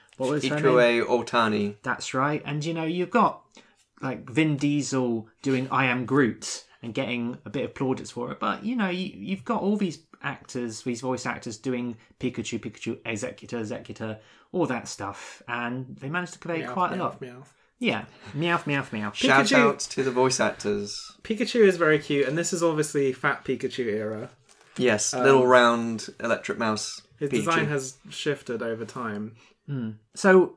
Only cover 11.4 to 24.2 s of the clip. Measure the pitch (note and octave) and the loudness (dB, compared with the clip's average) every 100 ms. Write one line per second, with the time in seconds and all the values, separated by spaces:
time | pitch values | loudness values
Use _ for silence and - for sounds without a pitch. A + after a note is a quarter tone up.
11.4 | - A2 C3+ B2 B2 A2+ _ - B2+ B2 | -8 -8 -4 -4 -4 -8 _ -8 -6 -6
12.4 | G#2+ A2+ A2+ - - A#2 - A2 B2 - | -6 -8 -8 -10 -8 -8 -6 -6 -6 -10
13.4 | - A#2+ G#2+ A2+ - G#2+ A2 A2 - _ | -10 -8 -6 -8 -12 -10 -10 -10 -14 _
14.4 | _ F3 D3 A#2+ G2+ - G2+ G2+ - - | _ -2 -2 -2 -8 -10 -10 -10 -14 -16
15.4 | - A#2+ A#2+ B2+ C3 - C3+ E3+ F3 - | -8 -6 -4 -6 -8 -12 -6 -6 -6 -8
16.4 | E3 E3 C#3 B2 F3+ F3+ F3 - B2+ B2 | -8 -6 -4 -2 -2 -2 -6 -6 -14 -16
17.4 | C3+ _ _ _ A#3+ G#2+ G#2+ - - C#3 | -20 _ _ _ -2 -2 -4 -16 -12 -4
18.4 | E3+ E3+ - C#3+ C3+ A2 G#2 - C4 C4+ | -2 -2 0 -2 -2 -6 -6 0 4 4
19.4 | A3+ C4 A#3 G3+ - - C3 B2 C3 B2 | 6 6 4 2 -4 -2 0 4 4 4
20.4 | G#2+ - G#2 G#2 G2+ - - - - A3 | 0 -2 -2 -2 -4 -10 -16 -12 -6 -2
21.4 | A3 A#3+ G3+ E3+ D#3+ D3+ - C#3+ C3 D#3 | 0 6 6 6 4 4 2 0 2 0
22.4 | E3 F3+ E3+ D#3 D3+ D3 C#3 C3 D3 - | -2 0 2 2 0 0 0 0 -2 -2
23.4 | - B2 C3 - A#2+ G#2 G#2+ G#2+ | -2 -4 -4 -4 -2 -2 -4 -6